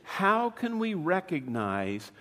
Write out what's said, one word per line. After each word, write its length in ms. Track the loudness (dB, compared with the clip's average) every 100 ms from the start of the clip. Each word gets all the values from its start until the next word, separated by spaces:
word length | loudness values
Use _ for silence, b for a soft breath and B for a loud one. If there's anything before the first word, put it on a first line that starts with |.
how 480 | -8 0 4 4 2
can 280 | -2 -2 0
we 140 | 0
recognize 1200 | 0 2 0 0 -4 -2 -2 0 0 -2 -4 -8 B